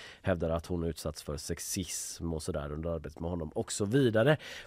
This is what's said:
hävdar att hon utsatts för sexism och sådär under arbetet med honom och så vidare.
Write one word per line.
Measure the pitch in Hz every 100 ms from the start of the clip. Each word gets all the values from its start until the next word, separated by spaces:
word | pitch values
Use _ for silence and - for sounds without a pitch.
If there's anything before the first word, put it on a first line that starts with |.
| - -
hävdar | - 87 82
att | 82 -
hon | 87
utsatts | 82 76 80 -
för | - 71
sexism | - 87 - 101 85 - - - 85
och | 80
sådär | - 78 73
under | 76 82
arbetet | 82 73 -
med | 82
honom | 87 78
och | 113 110
så | -
vidare. | 101 135 127 107 127 151 - -